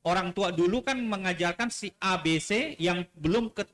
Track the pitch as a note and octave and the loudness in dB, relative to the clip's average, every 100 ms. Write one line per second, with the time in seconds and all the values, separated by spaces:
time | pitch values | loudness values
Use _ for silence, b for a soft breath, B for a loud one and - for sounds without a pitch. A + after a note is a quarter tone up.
0 | E3 F3+ F3+ F#3 F#3+ E3 F3 A#3+ C4+ C4 | 0 0 0 -2 0 2 2 2 0 -2
1 | A3+ G3+ F#3+ F3 F3 F3 A#3 - G3+ - | -2 -2 -2 0 0 0 -4 -4 -10 -4
2 | F#3+ F#3 D#3 D#3+ - G#3 G#3+ - E3+ F3 | -2 0 2 0 2 0 -2 -2 0 0
3 | F3 D#3+ D#3 A3 A3+ - G3+ | -4 -4 2 2 0 -4 -8